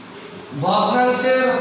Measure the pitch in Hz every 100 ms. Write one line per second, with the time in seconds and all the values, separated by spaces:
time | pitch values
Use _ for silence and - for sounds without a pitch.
0 | - - - - - 147 175 208 - 247
1 | 247 - 262 262 254 -